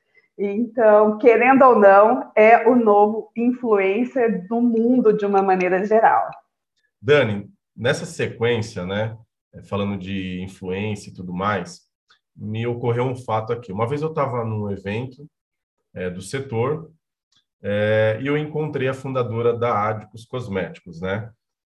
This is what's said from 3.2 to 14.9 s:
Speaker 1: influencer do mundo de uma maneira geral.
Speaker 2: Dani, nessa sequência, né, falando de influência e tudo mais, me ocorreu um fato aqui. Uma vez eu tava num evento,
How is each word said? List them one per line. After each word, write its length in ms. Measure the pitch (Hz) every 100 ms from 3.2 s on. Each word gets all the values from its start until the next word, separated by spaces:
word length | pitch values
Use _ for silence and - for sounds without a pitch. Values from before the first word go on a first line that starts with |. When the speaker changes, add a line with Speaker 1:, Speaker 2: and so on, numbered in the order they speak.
| - 226
Speaker 1:
influencer 1120 | 247 247 233 202 190 208 254 262 226 185 180
do 140 | 233
mundo 500 | 240 226 233 254 220
de 140 | 208 202
uma 160 | 196
maneira 420 | 190 185 180 185
geral. 460 | 208 220 185 117 87 - _ _ _ _ _ _
Speaker 2:
Dani, 480 | 107 147 113 101 98 _ _ -
nessa 300 | 117 147 160
sequência, 800 | - 113 - 117 113 107 92 90
né, 320 | 101 110 - _ _ _ 87 -
falando 300 | 101 101 98
de 420 | 90 98 92 90
influência 640 | 95 - 92 95 107 101 -
e 40 |
tudo 200 | - 90
mais, 480 | 90 101 98 87 - _ _ _ _ _ -
me 320 | 101 110 120
ocorreu 380 | 120 123 117 131
um 100 | 120
fato 360 | - 110 113
aqui. 200 | 117 -
Uma 160 | 98 117
vez 160 | 147
eu 100 | 156
tava 320 | 156 131 120 117
num 240 | 107 101
evento, 560 | 95 98